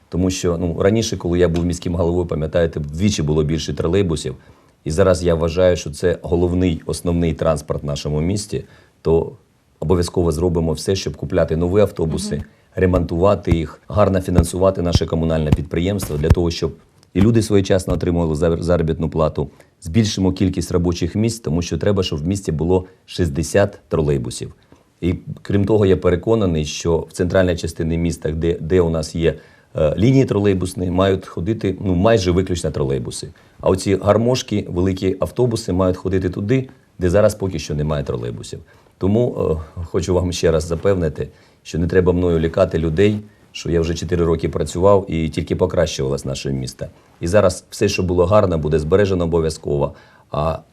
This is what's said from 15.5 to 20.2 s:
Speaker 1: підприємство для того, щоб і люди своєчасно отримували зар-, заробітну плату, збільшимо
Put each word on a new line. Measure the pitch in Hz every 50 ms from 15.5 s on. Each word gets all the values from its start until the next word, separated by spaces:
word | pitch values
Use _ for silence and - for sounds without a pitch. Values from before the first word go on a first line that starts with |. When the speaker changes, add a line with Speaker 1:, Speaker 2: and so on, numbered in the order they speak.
Speaker 1:
підприємство | 73 - 71 - - 82 87 95 104 95 - - 76
для | 73 73 82
того, | - 90 87 85
щоб | 85 - 85 73 - - _ _ _ _ _ _ -
і | 90
люди | 98 113 117 117
своєчасно | 104 - 104 98 95 - 101 92 90 95 90
отримували | 82 - 92 85 85 85 80 78
зар-, | 71 87 82 85 82 82
заробітну | 82 87 85 82 78 80 76 82 76
плату, | - 80 80 76 - 78 71 71 - _ - _ _ _
збільшимо | - 85 80 113 110 101 - 98